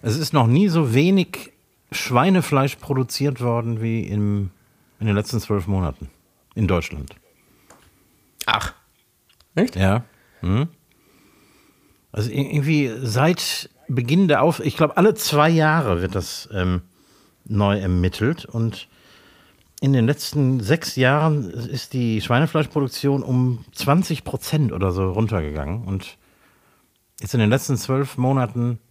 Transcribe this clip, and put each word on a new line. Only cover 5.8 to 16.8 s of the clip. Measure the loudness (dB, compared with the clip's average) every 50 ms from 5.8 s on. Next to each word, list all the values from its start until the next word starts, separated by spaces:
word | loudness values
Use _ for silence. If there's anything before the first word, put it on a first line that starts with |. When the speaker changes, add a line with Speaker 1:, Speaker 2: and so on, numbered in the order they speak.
| 0 -2 -4 -6 -12 -18 _ _ _ _ _ _ _ _ _
Speaker 1:
in | -2 0 0
Deutschland. | 0 0 -2 -4 -10 -12 -14 -14 -16 -20 _ _ _ _ _ _ _ _ _ _ -20 _ _ _ _ _ _ _ _ _ _ _ _ _ -4
Speaker 2:
Ach, | -2 -2 -2 -2 -6 -12 _ _ _ _ _ _ _ _ _ _ _ _ _ _ _ _
echt? | 0 0 0 2
Speaker 1:
Ja. | 2 2 2 2 2 -2 -6 _ _ _ _ _ _ -2
Mhm. | 0 0 0 0 -2 -6 _ _ _ _ _ _ _ _ _ _ _ _ _ _ _ _ _ _ _ _ _ _ _ _ _ _ _ -6
Also | -6 -4 -4
ir-, | -2 -4 -4 -2 -2
irgendwie | -2 0 2 2 2 2 0 -4 -6 -4
seit | -2 0 2 2 2 2 0 -2 -6 -6 -8 -10 -14 _ _ _ -4
Beginn | -4 -2 0 2 2 4 4 4
der | 4 4 4
Auf-, | 2 2 0
ich | -2 -4 0
glaub, | 0 0 0 4 4
alle | 4 4 4
zwei | 2 -2 -2 2 4 4 4
Jahre | 4 4 4 4 2 2 2 2 0 0 0
wird | -2 -2
das, | -4 -6 -6 -10 -14 -14 -8 -4
ähm, | -2 0 0 0 0